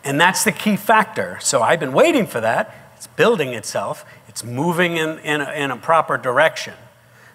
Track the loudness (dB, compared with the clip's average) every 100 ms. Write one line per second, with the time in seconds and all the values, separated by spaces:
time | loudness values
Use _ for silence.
0 | -2 2 2 2 -2 0 -2 0 4 2
1 | 2 -4 -6 -6 -2 2 2 2 2 4
2 | 4 4 0 -2 0 0 -4 -10 -20 _
3 | -18 2 2 2 -2 -4 -6 -6 -6 -10
4 | -14 -20 -18 -14 -8 -4 -2 0 0 0
5 | -4 -4 -4 -2 -2 -4 -4 -4 0 0
6 | 2 -2 0 2 2 2 -12 -14 -20 _
7 | _ _ -20